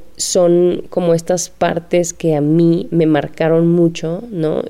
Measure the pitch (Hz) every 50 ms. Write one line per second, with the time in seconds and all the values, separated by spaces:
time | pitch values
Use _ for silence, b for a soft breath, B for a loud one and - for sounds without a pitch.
0 | - - - - - - - 185 175 175 175 175 180 175 175 - - - - 175
1 | 180 170 165 165 170 - 180 175 - - - - 175 170 170 165 - - 175 175
2 | 175 - - - - 165 151 143 147 151 160 170 170 165 170 180 - - 170 165
3 | 156 156 151 143 143 - - - 165 160 160 165 170 170 170 175 170 165 165 -
4 | 160 160 170 196 240 240 208 165 156 156 165 - -